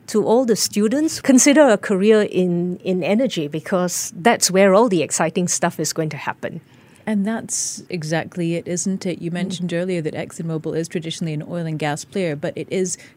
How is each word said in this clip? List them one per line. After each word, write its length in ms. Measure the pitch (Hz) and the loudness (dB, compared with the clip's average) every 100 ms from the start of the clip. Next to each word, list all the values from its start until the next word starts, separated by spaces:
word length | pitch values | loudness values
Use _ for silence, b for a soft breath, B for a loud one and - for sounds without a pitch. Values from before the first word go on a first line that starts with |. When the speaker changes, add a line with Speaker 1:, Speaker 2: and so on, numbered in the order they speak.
| - | -4
Speaker 1:
to 180 | 214 185 | 0 4
all 200 | 233 240 | 2 4
the 100 | 196 | 0
students, 640 | - 208 214 269 311 - | 0 0 0 2 -2 -2
consider 480 | - 254 285 294 277 | 4 6 8 8 8
a 80 | 202 | 6
career 460 | - 190 208 220 | 2 2 6 6
in, 560 | 208 - 180 175 180 175 | 4 0 2 0 -2 -4
in 260 | 180 185 | -2 -2
energy, 420 | 151 214 254 170 147 | 2 2 2 -2 -4
because 640 | 156 - 185 180 - - 180 | -6 -2 0 0 -4 -8 0
that's 340 | 160 - - | 2 2 2
where 240 | 185 196 | 4 6
all 140 | 190 240 | 6 4
the 140 | 180 | 2
exciting 440 | 135 - 165 190 180 | 0 0 -2 0 -2
stuff 320 | - 170 - | 0 -2 -2
is 140 | 151 | -6
going 160 | - 160 | -4 -6
to 80 | 147 | -6
happen. 460 | - - - 165 _ b b b - | -10 -8 -10 -12 _ b b b -4
Speaker 2:
And 180 | 214 | -2
that's 580 | 196 226 - - - - - | -2 -4 -6 -6 -6 -10 -10
exactly 680 | 180 151 165 156 180 170 170 | -8 -4 -4 -4 -4 -4 -4
it, 120 | - | -4
isn't 380 | 175 190 190 190 | -4 -4 -4 -6
it? 160 | - | -6
You 80 | 170 | -6
Speaker 1:
Mm. 40 | |
Speaker 2:
mentioned 380 | 175 185 180 175 | -6 -6 -6 -4
earlier 300 | 170 185 175 | -4 -2 -4
that 100 | 151 | -4
ExxonMobil 640 | 143 143 - 165 160 156 156 | -6 -10 -8 -6 -6 -4 -6
is 120 | 165 | -4
traditionally 440 | 175 160 - 165 | -6 -8 -8 -6
an 100 | 151 | -6
oil 220 | 156 175 | -8 -8
and 140 | 160 156 | -6 -4
gas 260 | 151 143 | -4 -6
player, 320 | - 202 175 147 | -6 -4 -4 -4
but 160 | 160 | -6
it 140 | - - | -8 -6
is 280 | 185 185 - B | -4 -4 -6 B